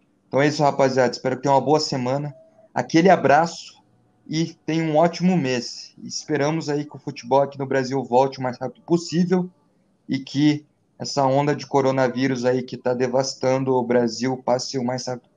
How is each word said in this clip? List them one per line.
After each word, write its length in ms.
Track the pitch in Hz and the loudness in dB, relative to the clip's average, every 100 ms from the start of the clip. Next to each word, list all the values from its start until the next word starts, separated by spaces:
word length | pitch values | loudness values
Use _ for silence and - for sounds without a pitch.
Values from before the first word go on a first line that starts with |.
| _ _ - | _ _ -4
Então 140 | 131 | 0
é 60 | 147 | 0
isso, 140 | 151 | 2
rapaziada. 480 | 143 139 135 131 123 | 0 2 2 2 0
Espero 280 | - 127 123 | 0 -4 -2
que 60 | |
tenham 120 | 143 139 | 2 2
uma 80 | |
boa 160 | 123 151 | 4 0
semana. 560 | 151 135 123 139 147 - _ _ _ | 0 -4 -2 -4 -6 -12 _ _ _
Aquele 360 | - 127 165 185 | -8 0 4 6
abraço 720 | 160 135 143 175 - - - _ _ _ _ - | 6 6 4 2 -4 -18 -20 _ _ _ _ -6
e 300 | 156 165 - - | -4 -4 -6 -4
tenham 220 | 160 160 | -2 2
um 100 | 147 | 4
ótimo 400 | 175 175 180 175 | 2 2 2 2
mês. 560 | 131 123 120 - - - | 0 -2 -4 -12 -18 -18
Esperamos 640 | 120 - - 147 143 160 147 | -12 -10 -4 0 0 -2 -2
aí 160 | 147 | -4
que 140 | 147 139 | -4 -10
o 20 | |
futebol 420 | - - 120 135 | -14 -10 0 2
aqui 160 | 139 135 | 2 -4
no 80 | 135 | -2
Brasil 380 | 135 123 135 | -2 -2 -4
volte 360 | 113 123 135 135 | 0 2 2 -2
o 40 | |
mais 140 | 127 123 | -6 -6
rápido 240 | 127 - | -10 -8
possível 680 | - 170 - 165 175 185 180 _ _ _ _ _ - | -2 -2 0 0 2 0 -2 _ _ _ _ _ -8
e 100 | 135 | -8
que 460 | 135 139 151 147 - _ _ - | -4 2 2 2 -6 _ _ -14
essa 260 | 117 143 135 | -6 0 2
onda 300 | 135 147 139 | 2 2 -2
de 100 | - | 0
coronavírus 800 | 139 131 135 127 120 135 123 | 0 2 2 0 0 -2 0
aí 180 | 127 127 | 0 0
que 140 | 120 127 | -4 -6
tá 180 | 127 | -4
devastando 800 | 123 127 127 135 - 131 131 131 | -2 0 0 -2 -2 0 0 0
o 100 | 127 | 0
Brasil 520 | 117 120 120 110 127 131 | 2 2 0 -2 -4 -4
passe 340 | - 123 - 135 | -2 -2 -2 -6
o 60 | |
mais 240 | 120 127 131 | -4 -6 -8
rápido 220 | 123 _ | -10 _